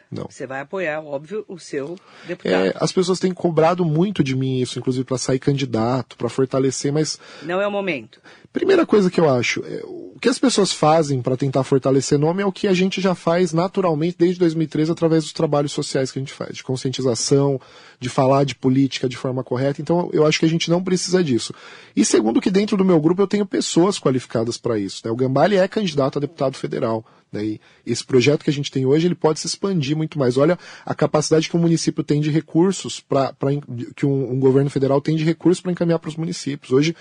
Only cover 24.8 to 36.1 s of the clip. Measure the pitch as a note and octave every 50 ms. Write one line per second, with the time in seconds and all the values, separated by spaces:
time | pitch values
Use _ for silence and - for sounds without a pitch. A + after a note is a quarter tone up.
24.8 | G2 F#2 - - - A2+ A#2 B2 C3 B2+ C3 C#3 D#3 F#3+ G#3 F#3 F#3 F#3+ - A3
25.8 | G#3+ F3+ D3 C#3+ C3 C3+ - D3 C#3+ - - - C#3 C3+ C3+ - - D3 - -
26.8 | B2+ A2+ A2+ A2+ A2+ _ _ _ _ _ - G#2+ G#2+ A2 G#2+ - _ _ _ _
27.8 | - - A#2+ - - - C3 B2+ A#2 C#3 D3 E3 - D#3+ D3 C#3+ C#3 - - C#3
28.8 | C3 C3 C#3 D#3+ E3 F3+ E3 - - D#3 D#3+ - - E3 - - - G3 F#3+ E3+
29.8 | C3+ C3 D3+ D#3 D#3 D#3+ - D3+ C3+ B2 B2 C3 C#3+ D#3 F3 - - - - -
30.8 | - - B2 - D#3 C#3+ - D3+ C#3+ - D#3+ D#3 D#3+ - - E3+ E3+ E3+ E3 D#3
31.8 | - - - - D3+ - D3+ D3 D3+ D#3 C#3+ D#3+ D3+ - - D#3 F3+ G3 F#3 -
32.8 | - A#2+ - - - - C#3+ C3+ C3+ - - - - C#3 C#3+ C#3+ C#3+ - B2 A#2
33.8 | B2 - - - - C#3+ C#3 C3+ C3+ A2 B2+ C3+ C3 C3+ C3 C#3 C#3 C#3+ - C#3
34.8 | C3 C3 C#3 C#3+ - - D#3 D#3+ D#3 E3 D#3+ - - E3 F#3 - - F3+ F3 -
35.8 | F3 E3+ E3 E3 - D#3+